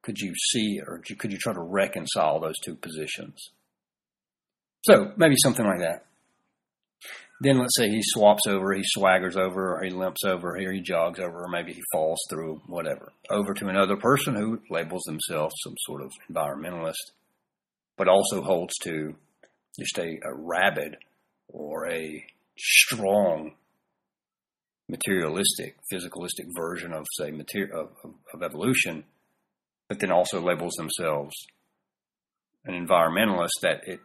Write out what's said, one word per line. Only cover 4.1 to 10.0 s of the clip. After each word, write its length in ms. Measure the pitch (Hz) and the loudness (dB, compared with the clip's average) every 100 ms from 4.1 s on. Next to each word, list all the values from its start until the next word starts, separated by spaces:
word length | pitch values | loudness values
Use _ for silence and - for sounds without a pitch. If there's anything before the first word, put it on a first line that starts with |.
| _ _ _ _ _ _ _ - | _ _ _ _ _ _ _ 8
So, 260 | 202 101 - | 8 8 4
maybe 180 | 165 135 | 6 8
something 220 | 139 117 107 | 4 4 2
like 140 | 90 | 2
that. 260 | 85 - _ _ _ _ _ _ _ _ _ _ - - - _ | 0 -4 _ _ _ _ _ _ _ _ _ _ -18 -18 -20 _
Then 160 | 135 131 | 4 6
let's 180 | 123 - | 4 2
say 140 | 110 | 2
he 100 | 107 | 2
swaps 420 | 98 - 104 104 - | 0 6 8 8 4
over, 260 | 98 95 | 2 2
he 100 | 98 98 - | 0 0 2
swaggers 380 | 98 92 90 92 | 6 6 4 0
over, 400 | 92 92 92 85 | 0 0 -2 -2
or 80 | |
he 60 | 95 | -4
limps 340 | 92 | -4